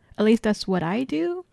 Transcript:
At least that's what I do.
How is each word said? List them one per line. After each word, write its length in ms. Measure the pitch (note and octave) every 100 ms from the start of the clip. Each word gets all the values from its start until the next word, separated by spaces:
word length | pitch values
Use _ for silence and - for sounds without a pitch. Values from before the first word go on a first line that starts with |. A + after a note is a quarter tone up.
| _ -
At 80 | G#3+
least 180 | A3+
that's 240 | A3 G#3 -
what 160 | F#3
I 200 | E3 G#3+
do. 400 | C4+ D4+ E4+ F4+ F4+